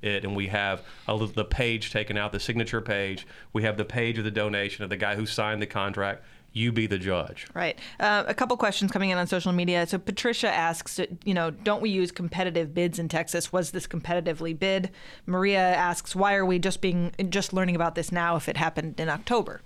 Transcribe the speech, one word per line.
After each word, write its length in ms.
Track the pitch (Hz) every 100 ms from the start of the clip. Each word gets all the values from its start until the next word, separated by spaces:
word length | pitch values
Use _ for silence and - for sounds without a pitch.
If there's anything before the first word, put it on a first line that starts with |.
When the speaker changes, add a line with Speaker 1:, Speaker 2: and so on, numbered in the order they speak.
Speaker 1:
it, 220 | 104 101
and 100 | 98
we 140 | 101 98
have 320 | 104 101 95 - - -
a, 40 |
l-, 60 | 107 107
the 160 | 98
page 480 | 104 - 120 113 -
taken 240 | 110 107 104
out, 140 | 104
the 80 | -
signature 400 | - 120 113 117
page. 440 | 104 101 98 95 - - -
We 100 | 110
have 140 | 107 104
the 80 |
page 340 | 107 123 117 113
of 60 |
the 80 | 107
donation 500 | 107 107 101 101 -
of 80 | 101
the 60 | 98
guy 180 | 101
who 120 | 104 107
signed 360 | - 107 107
the 40 | 104
contract. 580 | 107 98 98 98 101 - - -
You 200 | - 117
be 140 | 113 110
the 100 | 95
judge. 480 | 92 90 80 - -
Speaker 2:
Right. 240 | - 170 - - -
Uh, 240 | 208 208 -
a 80 |
couple 220 | - 240 240
questions 340 | 220 196 196
coming 200 | 196 190
in 80 | 180
on 100 | 175
social 240 | 185 180
media. 340 | 175 175 175 170
So 120 | 190
Patricia 500 | - 202 247 233 226
asks, 500 | - 165 165 - - 190 175
you 100 | -
know, 160 | 180 165
"Don't 320 | 156 214 208
we 80 | 220
use 200 | 190 180
competitive 640 | 180 170 175 185 170 160
bids 240 | 165 175 170
in 100 | 165
Texas? 440 | 165 165 175 165
Was 180 | 180 165
this 140 | 185 -
competitively 720 | 165 147 175 170 160 165 160
bid?" 320 | 190 190 185 - - - -
Maria 340 | 180 190 196
asks, 560 | 185 180 175 170 - 185
"Why 180 | 196
are 120 | 196 185
we 120 | 180
just 220 | 185 185
being, 320 | 190 175 175 - 190
just 240 | 190 190
learning 240 | 185 185 175
about 180 | 170
this 160 | 165 160
now 240 | 175 170 170
if 120 | 147
it 80 | 147
happened 420 | 160 160 131 110
in 100 | 160
October?" 500 | 135 - 240 185 -